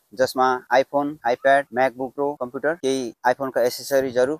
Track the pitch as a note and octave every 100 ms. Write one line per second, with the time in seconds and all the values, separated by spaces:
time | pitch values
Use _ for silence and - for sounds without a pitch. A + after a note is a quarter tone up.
0 | _ G2 B2+ C3 B2+ B2+ - B2 C3+ C#3+
1 | C#3+ D3+ A#2+ B2 C3+ C#3 C3+ A#2 C3 A#2+
2 | C3 C#3+ C#3+ D3 B2 C3+ C#3 F3 C3 C3+
3 | A#2+ - B2 B2+ C3 B2+ A#2+ - B2 C#3
4 | C3 A#2+ B2+ D#3